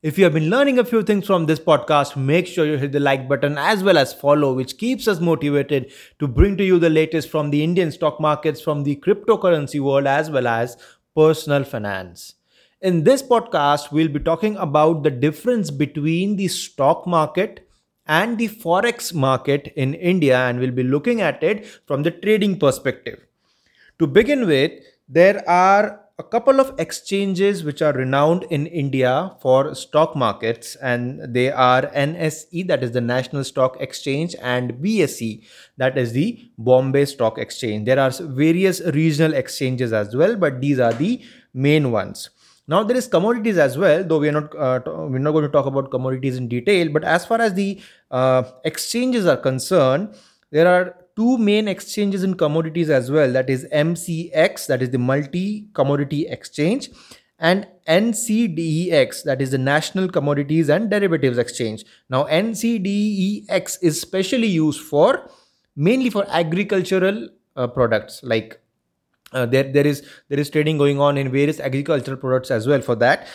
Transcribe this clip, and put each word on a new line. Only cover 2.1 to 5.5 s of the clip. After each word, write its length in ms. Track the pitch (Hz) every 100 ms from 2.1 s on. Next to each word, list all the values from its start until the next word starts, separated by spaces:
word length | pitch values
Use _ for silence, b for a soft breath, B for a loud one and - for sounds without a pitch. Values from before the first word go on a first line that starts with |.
| -
make 300 | 135 165 175
sure 180 | -
you 140 | 151 151
hit 140 | 139
the 80 | 139
like 280 | 139 139 127
button 300 | 139 143 143
as 260 | 156 208
well 140 | 196 170
as 160 | 131
follow, 400 | - 139 151 143
which 240 | 127 131 -
keeps 300 | 226 254 220
us 120 | 180
motivated 720 | 170 156 147